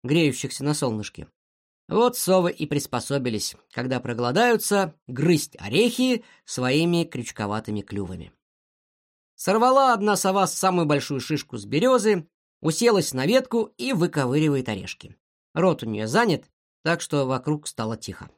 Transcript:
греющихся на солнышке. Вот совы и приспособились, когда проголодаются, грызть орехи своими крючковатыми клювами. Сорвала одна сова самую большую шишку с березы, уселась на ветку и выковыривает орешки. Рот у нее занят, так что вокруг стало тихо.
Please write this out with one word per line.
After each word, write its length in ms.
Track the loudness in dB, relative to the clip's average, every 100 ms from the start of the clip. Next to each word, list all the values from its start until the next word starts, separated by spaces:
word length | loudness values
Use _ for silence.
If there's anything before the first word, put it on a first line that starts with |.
греющихся 580 | 0 2 2 0 -8 -6
на 120 | -4
солнышке. 540 | -2 -2 -4 -8 -14 -20 _ _ _ _ _ -2
Вот 280 | 2 2 0
совы 360 | 2 2 2
и 140 | -2 -4
приспособились, 880 | -4 -2 -6 -2 -2 -2 -4 -6 -10 _
когда 260 | -8 -4 -4
проголодаются, 960 | -4 -4 0 2 2 2 0 0 0 -6 -12
грызть 480 | -2 2 2 0 -12
орехи 680 | -2 2 2 2 0 0 -4 _
своими 600 | -12 -4 0 2 2 0
крючковатыми 760 | -2 -6 -12 -6 -4 -4 -4 -8
клювами. 520 | -6 -8 -8 -10 -16 _ _ _ _ _ _ _ _ _ _
Сорвала 580 | -6 0 4 6 6 4
одна 240 | 4 2 2
сова 300 | 2 2 0
самую 400 | 0 0 2 2
большую 340 | 0 -2 -8
шишку 360 | -4 -6 -6 -14
с 100 | -4
березы, 600 | 0 4 4 4 0 -2 _ _ _
уселась 520 | -2 2 4 4 0
на 140 | -2 2
ветку 460 | 2 2 -4 -4 -6
и 160 | -4
выковыривает 760 | 0 0 0 0 2 2 0 -2
орешки. 480 | -6 -8 -14 -18 -20 _ _ _
Рот 300 | 0 0 0
у 40 | -4
нее 200 | -4 0
занят, 420 | 2 2 0 -4 _ _ _
так 180 | -4 -2
что 260 | -2 -2 0
вокруг 400 | -2 -2 -4 -6
стало 300 | -8 -8 -8
тихо. 340 | -10 -14 -18